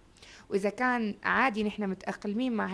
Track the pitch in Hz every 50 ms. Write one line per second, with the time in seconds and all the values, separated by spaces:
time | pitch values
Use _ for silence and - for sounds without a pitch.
0 | - - - - - - - - - - - 202 196 202 196 202 254 254 247 240
1 | 226 208 202 - - 190 180 202 247 269 208 220 208 208 - - 208 190 185 190
2 | - - 196 - - 208 202 226 254 262 233 208 196 190